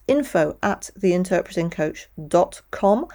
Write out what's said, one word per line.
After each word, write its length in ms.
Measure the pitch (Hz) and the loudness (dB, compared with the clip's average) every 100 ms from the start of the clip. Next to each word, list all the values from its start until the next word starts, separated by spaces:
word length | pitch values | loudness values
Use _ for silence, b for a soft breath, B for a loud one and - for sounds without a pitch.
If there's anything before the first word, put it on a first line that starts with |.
| - | 0
info 500 | 277 262 170 151 - | 0 2 2 0 0
at 280 | 202 - - - | -4 -4 -10 -4
theinterpretingcoach 1080 | 190 180 185 180 - 175 170 - 156 - - - 151 | 0 0 0 -2 -2 -4 -4 -2 -4 -4 -16 -14 0
dot 340 | 175 - - - | 2 2 -2 -14
com. 360 | - 196 214 339 | 0 2 2 -2